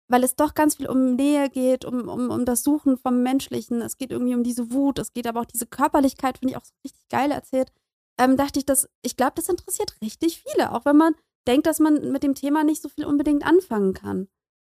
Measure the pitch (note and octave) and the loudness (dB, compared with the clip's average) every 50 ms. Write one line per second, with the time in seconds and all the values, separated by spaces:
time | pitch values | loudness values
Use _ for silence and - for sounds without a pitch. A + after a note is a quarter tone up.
0 | _ - B3 B3+ B3+ B3+ - - D4 D4+ - - D4+ D4+ - - C4+ - B3 C4 | _ 0 2 2 2 2 0 0 0 0 2 2 0 0 0 -2 -6 -2 0 2
1 | C4 B3+ B3 A#3+ C#4 C#4+ D4 C#4+ C#4 C4+ - C4 B3+ B3+ C4 B3+ - - B3 B3 | 2 2 2 2 2 2 2 2 0 -2 -2 0 0 0 0 0 -2 -6 -6 -6
2 | A3 - - A#3+ B3 A#3+ A3 A#3 B3 B3 B3 A#3 - C#4+ D4 D4+ - C#4 C4 - | -6 -6 -6 -4 -4 -4 -2 -2 -2 -2 -2 0 0 0 0 2 2 0 0 0
3 | - C4 B3 B3 B3 B3+ C4 C4+ - - B3 A#3 A3 - A#3+ A#3 G#3+ A3 - - | 0 -2 0 0 0 0 0 -2 -2 -4 -6 -8 -6 -4 -6 -6 -6 -6 -8 -10
4 | C4 B3+ B3+ A#3+ B3 B3 B3 A#3+ A#3+ B3 A#3+ A#3+ A#3 A3+ A#3+ C#4 C#4 C#4 B3+ - | -10 -6 -4 -2 -2 0 0 0 -2 -2 -2 -4 -4 -4 0 0 0 0 0 -2
5 | G#3+ - - A#3+ A#3+ A#3+ A3+ A#3 A#3 - - A3+ - - - - C4+ D4+ - D4+ | -6 -8 -8 -8 -6 -6 -4 -6 -6 -6 -6 -10 -10 -8 -4 -2 0 2 4 4
6 | C4+ C4+ - - - C4 B3 - B3+ C4 B3 - - - _ _ - C4+ - _ | 2 2 0 0 -4 -4 -4 -2 -4 -6 -6 -6 -12 -16 _ _ -20 -20 -20 _
7 | _ - A#3+ A#3 C4+ D4 C#4 - - - - C4 C4 - _ _ _ _ _ _ | _ -4 -2 -2 0 0 -2 -4 -6 -4 -2 -2 -2 -2 _ _ _ _ _ _
8 | _ _ _ - B3 C4 C4 B3+ C#4 C#4+ - C#4+ - - C4+ C4 - - _ _ | _ _ _ 2 4 4 4 4 2 0 -2 -4 0 0 0 0 0 -4 _ _
9 | - B3+ - - B3 C#4+ - E4 - - F4+ - - - - - G#4 - - - | -10 -8 -2 0 -2 -2 -2 -4 -4 -4 -4 -4 -6 -8 -8 -6 -8 -8 -8 -10
10 | A3 A3 - - D#4+ E4 - - - B4+ - F4+ A#3+ - - A#3 - C#4+ C#4+ D4+ | -12 -10 -6 -2 -2 -2 -2 -4 -10 -6 -2 -2 0 0 -2 -2 0 4 6 6
11 | D#4+ E4 D#4 _ _ _ _ _ - A#3+ B3 D4 - E4 D#4 - D#4 D#4 D4+ C#4+ | 6 6 2 _ _ _ _ _ -2 0 2 2 2 2 2 2 2 2 2 2
12 | - B3 C4 C#4 D4 C#4 C4+ - C4+ C#4+ D4 D#4 D4+ D4+ D#4 - - D4 - - | 0 -2 -4 -2 -2 -2 -2 -2 -2 -2 0 2 2 0 0 -2 -6 -14 -12 -8
13 | D4 - C#4+ C#4+ C#4+ D4+ D4 C#4+ D4 C#4+ D#4+ F#4+ F#4 - A#3 G3+ G3 F#3+ F#3 - | -4 -2 0 0 2 2 0 0 2 4 4 4 2 2 -2 0 0 0 -2 -4
14 | - G3+ G3 F#3 F#3+ - _ _ _ _ _ _ _ | -6 -8 -8 -8 -8 -8 _ _ _ _ _ _ _